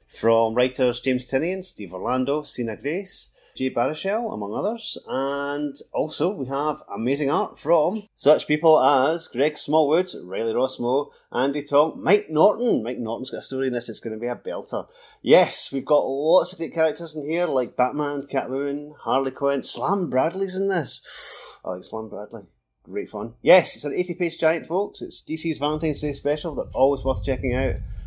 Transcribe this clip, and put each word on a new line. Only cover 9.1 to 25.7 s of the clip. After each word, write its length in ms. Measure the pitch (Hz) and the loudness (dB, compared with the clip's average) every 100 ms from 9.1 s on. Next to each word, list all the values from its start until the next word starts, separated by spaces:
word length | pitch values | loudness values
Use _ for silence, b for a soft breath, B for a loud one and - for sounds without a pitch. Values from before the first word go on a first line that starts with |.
| 170 - | 0 -4
Greg 320 | 120 147 151 | 0 0 2
Smallwood, 500 | - 156 143 160 180 - | 2 2 4 2 0 -6
Riley 320 | 90 95 113 | -8 -4 0
Rossmo, 560 | 113 127 - 120 135 147 B B | 0 0 -2 0 0 -2 B B
Andy 320 | 117 139 147 | -2 0 -2
Tong, 360 | 139 143 156 - | 2 2 2 0
Mike 260 | 113 202 - | 2 2 2
Norton. 540 | 156 190 208 240 156 | 4 4 4 2 0
Mike 140 | 110 120 | 0 -4
Norton's 320 | 113 113 127 | -4 -4 -6
got 80 | 107 | -6
a 40 | |
story 240 | - 131 135 | -6 -2 -2
in 60 | |
this, 160 | 120 117 | -2 -4
it's 100 | 104 | -6
gonna 180 | 113 110 | -8 -6
be 120 | 120 | -6
a 80 | 120 | -6
belter. 500 | - 87 101 107 92 B B B | -6 -8 -6 -8 -8 B B B
Yes, 500 | 110 160 170 - - | 6 6 6 2 -2
we've 120 | 135 | -2
got 220 | - 147 101 | 2 2 4
lots 460 | 135 151 175 165 | 0 4 4 4
of 80 | 156 | -2
great 120 | 160 | -4
characters 440 | 170 160 151 165 156 | 0 0 0 -6 -8
in 120 | 143 | -4
here, 180 | 165 175 | -2 0
like 300 | 135 120 - | 0 0 0
Batman, 460 | 127 143 147 147 | 0 0 -2 -4
Catwoman, 720 | 139 160 92 135 143 143 147 151 | -4 -4 -2 -4 -4 -4 -8 -10
Harley 360 | - 127 135 | -2 0 0
Quinn, 320 | 131 139 139 | -2 -2 0
Slam 440 | - - 135 196 170 | 0 0 0 0 0
Bradley's 480 | 123 151 185 196 185 | 0 0 0 -4 -2
in 120 | 196 | 0
this. 920 | 190 123 - - - - - - - | 0 -2 -6 -8 -8 -8 -8 -10 -10
<sighs> 40 | |
I 60 | - | -10
like 120 | 92 | -8
Slam 260 | 92 110 110 | -6 -8 -8
Bradley. 340 | 101 107 113 98 _ _ _ | -10 -12 -12 -16 _ _ _
Great 260 | - 98 95 | -12 -10 -8
fun. 240 | 104 113 117 | -8 -10 0
Yes, 320 | 139 180 - | 6 8 6
it's 100 | - | -2
an 80 | 147 | -4
eighty-page 460 | 151 180 160 175 - | -4 -4 -2 -4 0
giant, 260 | - 170 | 0 0
folks. 380 | 123 175 208 - | -2 -2 -2 -6
It's 180 | 113 - | -8 -8
D 160 | - 156 | -6 -6
C's 220 | 165 131 | -4 -2
Valentine's 420 | 143 | -2